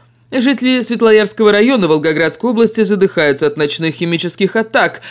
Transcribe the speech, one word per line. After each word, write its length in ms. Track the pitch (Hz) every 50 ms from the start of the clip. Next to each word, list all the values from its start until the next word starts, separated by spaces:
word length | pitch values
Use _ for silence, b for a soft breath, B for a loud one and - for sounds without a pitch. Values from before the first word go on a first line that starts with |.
| b b b _ _ -
Жители 520 | - - 233 269 269 - 247 254 254 254 233
Светлоярского 680 | - 233 226 226 220 214 214 214 208 - - 220 208 202
района 360 | 208 214 254 277 240 180 156
Волгоградской 600 | 156 156 151 160 156 156 165 160 156 - - 247
области 320 | 240 220 233 220 220 226 214
задыхаются 640 | 190 214 190 190 190 - 175 151 147 139 131 156
от 100 | 147 147
ночных 380 | 156 151 147 - - 165 160 151
химических 640 | - 175 170 170 160 - 175 - - 196 190 -
атак. 440 | 220 220 220 - 254 190 165 - - B B